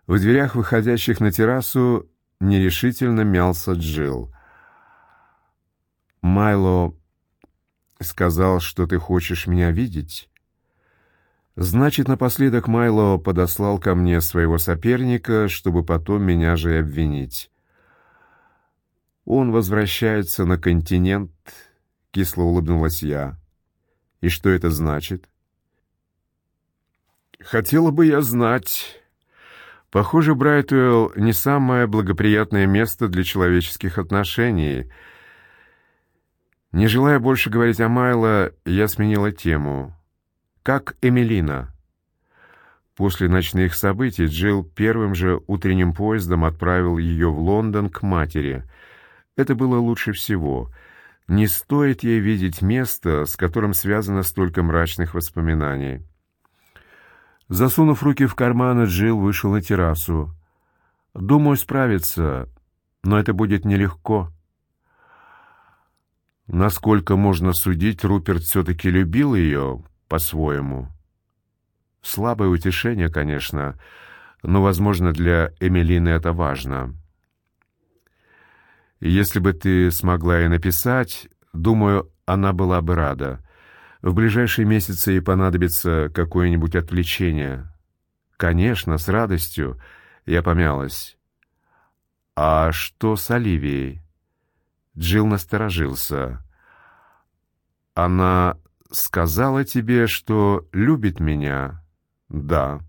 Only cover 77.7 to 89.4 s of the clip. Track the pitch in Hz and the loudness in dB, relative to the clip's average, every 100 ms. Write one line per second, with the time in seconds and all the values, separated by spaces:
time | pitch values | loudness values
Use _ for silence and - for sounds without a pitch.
77.7 | _ _ _ _ _ _ _ _ _ _ | _ _ _ _ _ _ _ _ _ _
78.7 | _ _ _ 82 92 101 104 92 82 95 | _ _ _ 0 2 2 0 0 0 0
79.7 | 92 90 82 90 90 85 85 85 82 90 | 2 2 0 0 0 2 2 2 2 0
80.7 | 82 123 127 120 - - _ _ 82 92 | -2 0 -2 -2 -8 -18 _ _ -2 2
81.7 | 113 101 101 - _ - 95 98 90 92 | 4 4 2 -2 _ -4 0 0 0 0
82.7 | 90 82 85 73 65 67 64 - _ - | 0 0 0 0 -2 -8 -10 -16 _ -20
83.7 | - - _ 90 92 113 110 120 - 107 | -20 -20 _ -2 2 2 2 0 0 2
84.7 | 110 92 90 104 95 87 92 95 87 87 | 2 0 -4 0 0 2 2 2 2 0
85.7 | - 87 80 76 85 82 90 87 85 80 | -2 -2 -2 -2 -2 -2 0 2 2 0
86.7 | 87 80 90 85 - 90 78 69 65 - | -2 -2 -4 -2 -2 -2 -2 -4 -8 -14
87.7 | - _ _ _ _ _ _ 87 85 107 | -20 _ _ _ _ _ _ 0 2 2
88.7 | 113 - 78 80 104 113 87 | 0 -2 -4 -2 -2 0 -2